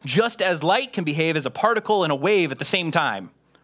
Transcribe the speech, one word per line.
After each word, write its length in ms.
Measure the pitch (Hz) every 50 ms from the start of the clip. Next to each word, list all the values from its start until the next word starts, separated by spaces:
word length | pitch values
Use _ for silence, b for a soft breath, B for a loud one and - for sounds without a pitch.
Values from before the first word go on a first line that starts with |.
| B
just 360 | 135 123 185 226 233 - -
as 200 | 202 190 175 151
light 320 | 151 165 196 247 269 254 -
can 100 | 208 170
behave 320 | 151 147 160 160 165 156
as 100 | 156 135
a 40 | 127
particle 540 | - - - 220 233 214 - - 214 196 180
and 80 | 156
a 40 | 143
wave 360 | 135 143 196 214 196 170 143
at 80 | 135 -
the 60 | 151
same 260 | - - 185 175 160
time, 400 | 151 170 147 127 107 95 92 82 _ _ _ b b b